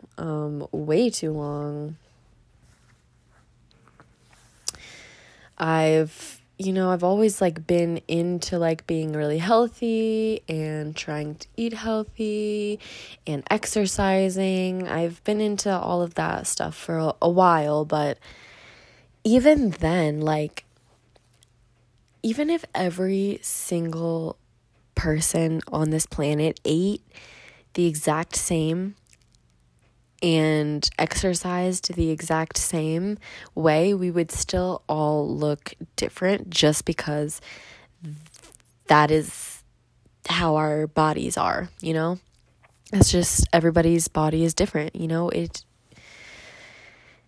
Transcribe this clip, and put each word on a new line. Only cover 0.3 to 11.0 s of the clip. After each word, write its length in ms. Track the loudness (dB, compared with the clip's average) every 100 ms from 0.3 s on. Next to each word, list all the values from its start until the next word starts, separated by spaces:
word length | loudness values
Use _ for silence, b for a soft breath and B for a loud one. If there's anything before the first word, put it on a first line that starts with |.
| -6 -6 -8 -8
way 380 | -6 0 2 2
too 240 | 0 -4
long. 640 | -4 -6 -6 -6 -8 -10 -12 _ _ _ _ _ _ _ _ _ _ _ _ _ _ _ _ _ _ _ _ -20 _ B B B B B B B B B B B B B -4
I've, 840 | 0 2 4 4 2 -4 -18 -18 _ -8
you 140 | -2
know, 200 | 0 2
I've 120 | 2
always, 380 | 2 4 2 4
like, 260 | 0 0 0
been 320 | 2 2 -2 -2
into, 500 | -2 0 -2 -2 0
like, 300 | 0 0 -2
being 240 | -2 -2
really 280 | -2 -2 0
healthy 1040 | 2 4 2 -2 -2 0 0 0 -2 -4 -6
and 480 | -6 -4 -6 -6
trying 400 | -8